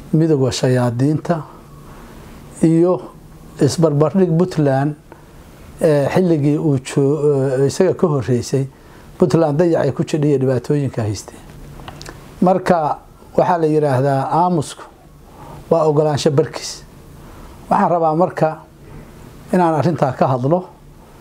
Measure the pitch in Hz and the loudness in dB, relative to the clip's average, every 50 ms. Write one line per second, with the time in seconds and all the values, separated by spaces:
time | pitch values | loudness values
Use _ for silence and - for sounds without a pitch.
0 | - - - 156 160 160 156 135 131 120 117 - - 131 127 123 123 123 117 123 | -8 -2 0 2 2 2 2 2 0 0 -2 0 0 0 0 0 0 0 0 0
1 | 135 147 156 143 - - 175 151 147 - - - - - - - - - - - | 0 0 0 -2 -2 -4 -4 -4 -6 -12 -18 -20 -20 -20 -20 -20 -20 -20 -20 -20
2 | - - - - - - - - - - - - - 160 160 165 170 180 180 180 | -20 -20 -20 -20 -20 -20 -20 -20 -20 -20 -4 0 2 4 4 4 4 2 0 -2
3 | - - - - - - - - - - - - 151 131 - - 160 160 147 143 | -4 -10 -20 -20 -20 -20 -20 -20 -20 -14 -4 0 0 0 2 2 2 2 2 2
4 | 156 151 - 190 185 170 160 165 180 180 - 160 147 139 131 135 139 151 147 - | 0 2 2 2 2 2 2 0 0 0 0 0 0 2 2 0 0 -2 -4 -8
5 | - - - - - - - - - - - - - - - - - 160 147 143 | -14 -20 -20 -20 -20 -20 -20 -20 -20 -20 -20 -20 -20 -20 -6 0 2 2 2 2
6 | 135 131 - 185 190 170 165 151 135 147 147 160 160 156 139 131 - - - 147 | 2 0 0 0 2 2 2 2 0 0 0 0 0 0 0 -2 -2 -4 -2 0
7 | 139 135 151 151 147 151 143 135 131 139 127 131 139 135 - - 190 175 139 - | 0 2 2 0 0 0 0 0 0 0 0 0 0 0 0 0 0 0 0 0
8 | 190 170 147 135 104 - 123 117 - - 147 135 139 135 - - - - - - | 0 0 0 -2 -2 -2 -2 -2 -2 -2 -4 -4 -4 -4 -10 -18 -20 -20 -20 -20
9 | - - - - 185 - - 165 165 147 143 151 180 170 160 127 - 135 127 - | -20 -10 -4 0 0 2 4 2 2 2 2 2 2 2 2 0 0 0 -2 -4
10 | 160 - - 156 143 151 143 131 127 131 127 120 - - 151 147 139 123 - 123 | -4 -4 -2 0 0 2 2 2 0 0 -2 -2 -2 -2 -2 -2 -2 -4 -4 -4
11 | 110 104 104 - - - - - - - - - - - - - - - - - | -4 -4 -6 -8 -10 -16 -20 -20 -20 -20 -20 -20 -20 -20 -20 -18 -18 -18 -18 -18
12 | - - - - - - - - - 180 190 180 185 - 180 165 151 143 - - | -16 -18 -18 -20 -20 -14 -4 0 2 2 2 2 2 2 2 2 2 -2 -4 -6
13 | - - - - - - - - 156 185 180 170 160 151 156 156 147 143 131 123 | -10 -20 -20 -20 -20 -6 -2 0 2 2 2 2 2 2 2 2 2 2 2 2
14 | 139 143 139 135 131 - - 160 180 180 180 156 131 - - - - - - - | 2 0 0 0 -2 0 0 0 0 2 0 -2 -4 -6 -10 -18 -20 -20 -20 -20
15 | - - - - - - - - - - - - - - 165 165 156 156 143 151 | -20 -20 -20 -20 -20 -20 -20 -20 -20 -20 -20 -8 -2 0 2 2 2 2 2 2
16 | 151 151 147 131 - 160 139 147 147 120 - - - - - - - - - - | 0 0 0 0 -2 0 0 0 -2 -2 -4 -12 -12 -14 -14 -16 -18 -20 -20 -20
17 | - - - - - - - - - - - - - - - - 196 170 170 170 | -20 -20 -20 -20 -20 -20 -20 -20 -20 -20 -20 -10 -4 -2 0 2 2 2 2 2
18 | 165 156 156 165 185 156 - - 165 156 156 - - - - - - - - - | 2 2 2 2 0 0 0 0 -2 -2 -2 -4 -14 -20 -20 -20 -20 -20 -20 -20
19 | - - - - - - - - - - - 185 175 165 160 147 117 180 160 - | -20 -20 -20 -20 -20 -20 -20 -20 -8 -2 0 2 2 2 2 2 0 0 0 0
20 | 147 131 123 - 175 131 131 123 123 139 170 180 185 - - - - - - - | 0 0 0 0 0 0 0 0 0 0 0 0 -2 -4 -16 -20 -20 -20 -20 -20
21 | - - - - | -20 -20 -20 -20